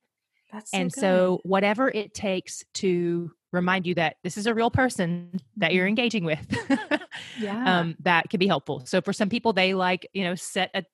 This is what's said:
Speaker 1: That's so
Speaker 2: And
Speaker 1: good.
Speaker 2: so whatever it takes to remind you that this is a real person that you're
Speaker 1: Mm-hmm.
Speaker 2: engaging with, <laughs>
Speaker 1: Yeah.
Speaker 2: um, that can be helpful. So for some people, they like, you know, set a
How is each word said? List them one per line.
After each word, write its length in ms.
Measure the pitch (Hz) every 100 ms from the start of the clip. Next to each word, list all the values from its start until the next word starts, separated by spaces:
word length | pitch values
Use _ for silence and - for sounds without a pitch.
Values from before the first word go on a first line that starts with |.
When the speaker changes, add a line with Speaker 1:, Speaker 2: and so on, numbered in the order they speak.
| _ _ _ _ _
Speaker 1:
That's 200 | 214 -
so 60 | 196
Speaker 2:
And 140 | 180
Speaker 1:
good. 80 | -
Speaker 2:
so 400 | 190 185 185 185
whatever 460 | 175 190 202 214 262
it 240 | 214 208
takes 500 | - 208 185 - - - -
to 560 | 190 175 175 170 170 - _
remind 340 | 180 180 190 175
you 80 | 175
that 220 | 160 -
this 140 | 180 208
is 80 | 208
a 60 |
real 180 | 220 233
person 680 | - 262 - 175 175 175 185 - -
that 160 | 165
you're 100 | 185 185
Speaker 1:
Mm-hmm. 40 |
Speaker 2:
engaging 340 | 226 240 226 170
with, 220 | 151 - 139 -
<laughs> 320 | 269 - 294 349 - - -
Speaker 1:
Yeah. 400 | 208 208 254 180
Speaker 2:
um, 160 | 170 160
that 280 | 185 170 160
can 100 | 175
be 80 | 190
helpful. 380 | 156 - 139 127
So 160 | 185
for 120 | 196
some 160 | 196 208
people, 240 | 240 233
they 200 | 190 185
like, 340 | 190 180 185 -
you 100 | -
know, 120 | 180 180
set 360 | - 202 185
a 100 | 190 175